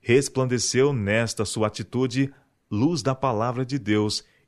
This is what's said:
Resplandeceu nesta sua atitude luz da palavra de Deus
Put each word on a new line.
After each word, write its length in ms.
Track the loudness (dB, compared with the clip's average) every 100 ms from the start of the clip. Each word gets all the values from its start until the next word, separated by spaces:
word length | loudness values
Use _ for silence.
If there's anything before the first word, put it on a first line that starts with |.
Resplandeceu 880 | 4 2 4 -2 0 0 0 2 2
nesta 540 | 2 0 0 0 -4 -4
sua 220 | -2 -2
atitude 640 | -2 -6 -2 -2 0 -2 -4 _ _ _
luz 320 | 0 0 0
da 140 | -2 -2
palavra 500 | -2 0 -2 -4 -4
de 140 | -6
Deus 460 | 0 2 2 -2 -10 _